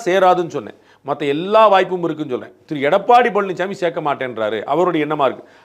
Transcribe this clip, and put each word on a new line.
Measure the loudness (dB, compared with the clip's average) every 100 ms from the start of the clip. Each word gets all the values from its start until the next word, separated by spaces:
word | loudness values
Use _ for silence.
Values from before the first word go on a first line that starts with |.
சேராதுன்னு | 0 4 4 4 0
சொன்னேன். | -8 -10 -16 _ _ -8
மத்த | -4 -2
எல்லா | -4 0 4 6
வாய்ப்பும் | 4 2 -2
இருக்குன்னு | -4 -4 -6
சொல்றேன். | -6 -8 -18 _
திரு | -4 0
எடப்பாடி | 0 4 4 4
பழனிசாமி | 0 -4 -4 -6
சேர்க்க | -4 -4 -4
மாட்டேன்றாரு, | -4 -4 -6 -4 -4 -4
அவருடைய | -2 0 0 0 -2
எண்ணமா | 0
இருக்கு. | 0 -2 -12 -20